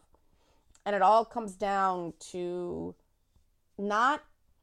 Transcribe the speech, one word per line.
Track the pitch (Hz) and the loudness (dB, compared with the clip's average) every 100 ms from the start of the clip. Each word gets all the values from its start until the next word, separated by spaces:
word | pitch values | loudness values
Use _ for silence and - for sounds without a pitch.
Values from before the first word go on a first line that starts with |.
| _ _ _ _ _ _ _ _ | _ _ _ _ _ _ _ _
And | 202 | -4
it | 202 | 2
all | 190 226 | 6 6
comes | 220 240 214 | 4 -4 -8
down | 185 202 196 190 180 170 - - | -6 -2 0 0 0 -4 -10 -12
to | 180 175 180 175 165 170 165 _ _ _ _ _ _ _ - | -8 -6 -6 -6 -8 -10 -12 _ _ _ _ _ _ _ -8
not | 202 208 254 302 - _ _ _ | -2 2 2 0 -4 _ _ _